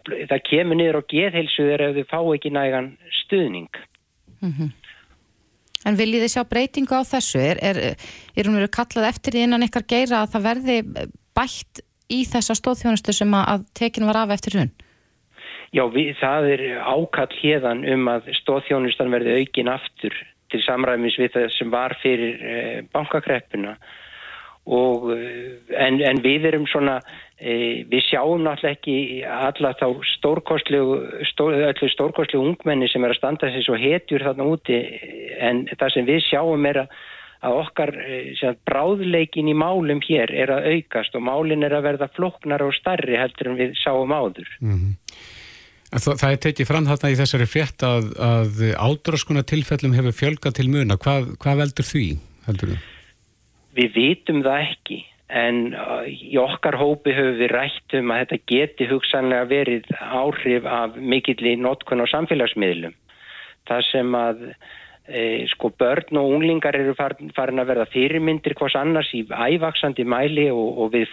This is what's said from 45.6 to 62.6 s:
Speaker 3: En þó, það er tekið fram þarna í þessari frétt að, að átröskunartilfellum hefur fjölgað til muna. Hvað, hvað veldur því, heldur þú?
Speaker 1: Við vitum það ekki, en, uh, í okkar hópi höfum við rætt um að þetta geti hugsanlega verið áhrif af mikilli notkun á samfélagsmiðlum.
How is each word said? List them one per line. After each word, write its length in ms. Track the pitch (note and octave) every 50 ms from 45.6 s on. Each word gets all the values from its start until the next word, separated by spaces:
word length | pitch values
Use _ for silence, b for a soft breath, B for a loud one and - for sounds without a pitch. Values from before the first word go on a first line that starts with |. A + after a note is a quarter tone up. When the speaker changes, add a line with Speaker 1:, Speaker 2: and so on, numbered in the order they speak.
| B B B B B B -
Speaker 3:
En 80 | A#2+
þó, 140 | - C#3+ C#3+ B2+
það 140 | C#3 C3+
er 80 | C#3 C3+
tekið 240 | - D#3 D3 - C3
fram 200 | - D3 D#3+ D3+ C#3
þarna 240 | D3 C#3 D3 C#3
í 80 | C3 C3
þessari 260 | C#3 - - B2 A#2+
frétt 380 | - - D#3 D3+ - - - C3
að, 220 | B2+ A#2+ A#2 A2 G#2+ - -
að 460 | A#2 A#2+ A#2 A2+ A2 G#2+ G#2+ A2 A2+ A2
átröskunartilfellum 1200 | - - G#2+ B2+ D#3 D3 - E3 D#3 C#3+ - - D3 C#3+ - - D#3 D#3 C3+ - D3+ B2+ C#3 C3 B2
hefur 220 | C3 B2+ B2 -
fjölgað 400 | - C3+ D3+ D#3 - - C#3 -
til 100 | - B2+ C3
muna. 240 | C#3+ C#3+ B2+ G2+ G2 -
Hvað, 380 | - C#3 C#3 C#3 A#2+ - G#2 -
hvað 220 | - C#3+ C#3 C#3+
veldur 260 | D3 C#3 - - -
því, 200 | - - D3 G#2 D#2+ D2+ D2 - - - _ - A#2
heldur 240 | G2+ F#2 - -
þú? 60 | - - B B B B B B B _ _ _ _ _ _ _ _ _ _ _ -
Speaker 1:
Við 160 | - A#2+ G#2+ -
vitum 480 | A2+ B2+ D3 F3+ - _ - D#3 C#3+
það 180 | C3+ C3+ C#3 D3 D#3 -
ekki, 320 | - - _ - - - - - _ _ _ - B2
en, 260 | A#2 A#2 A#2+ A#2+ A#2+ A#2 B2 -
uh, 300 | - - - B2 B2 A#2+
í 300 | C#3 C#3 - - - C#3+ -
okkar 380 | B2+ C3+ E3 - - D#3 C3+ B2+
hópi 360 | D3 D3 D3+ D3 - C#3+ C3
höfum 260 | C#3 C3+ C3 A#2+ A2+
við 100 | A#2+ A#2+
rætt 460 | A#2+ B2 C#3 C#3 - - - - C#3 C3+
um 140 | A#2+ A#2+ A2+
að 60 | B2
þetta 160 | B2+ - A#2+ A2 - -
geti 340 | A#2+ C3+ D3+ D3 - - B2 A#2+
hugsanlega 580 | C3+ B2+ - - D3 C3+ C3 B2+ B2+ B2 B2 B2
verið 400 | C#3 C#3+ C3+ B2+ A#2+ A2+ - - - -
áhrif 680 | B2 A#2 C3 B2+ C3+ D3 C#3+ - - B2+ B2 A#2+ B2 -
af 240 | A#2+ A#2 A#2 A2+ A2+ -
mikilli 580 | C3+ B2 B2+ - - D3 A#2+ - A#2 A#2+ A#2+ A#2+
notkun 440 | B2 B2+ C3+ - - - C3 A#2+
á 40 | A#2+ -
samfélagsmiðlum. 840 | - D#3 E3 - E3 C3+ A#2 - - G#2+